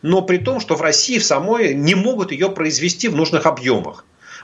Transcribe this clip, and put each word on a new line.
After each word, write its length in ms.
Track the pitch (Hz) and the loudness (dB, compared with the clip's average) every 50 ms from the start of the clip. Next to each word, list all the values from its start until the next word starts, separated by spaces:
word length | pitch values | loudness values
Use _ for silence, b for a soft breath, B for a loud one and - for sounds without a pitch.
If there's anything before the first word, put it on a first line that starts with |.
но 220 | - 156 180 190 185 | 0 2 2 2 2
при 140 | 185 180 | 2 0
том, 220 | 180 - 254 269 233 | 0 0 -2 -4 -2
что 140 | 220 - 160 | -2 -4 -2
в 60 | 151 | 0
России 380 | 160 156 151 - - - 247 226 | 0 2 2 2 0 0 0 0
в 40 | - | 2
самой 520 | - 147 135 165 208 226 233 214 151 135 | 2 0 0 0 0 0 2 2 0 0
не 180 | 143 143 160 175 | 2 2 2 2
могут 380 | 185 202 247 254 214 180 - | 2 2 0 0 -2 -4 -4
её 180 | 156 135 180 196 | -2 -2 -2 -2
произвести 580 | 196 170 160 156 139 - 160 180 - - 240 | 0 -2 -2 -2 -2 -2 -2 -2 -2 -2 -4
в 80 | 226 160 | -2 0
нужных 300 | 147 160 - 170 151 - | 0 0 2 2 2 2
объёмах. 580 | 135 151 127 123 131 117 98 82 76 - - - _ B B B B B B | 2 0 0 0 0 0 0 -2 -6 -12 -16 -20 _ B B B B B B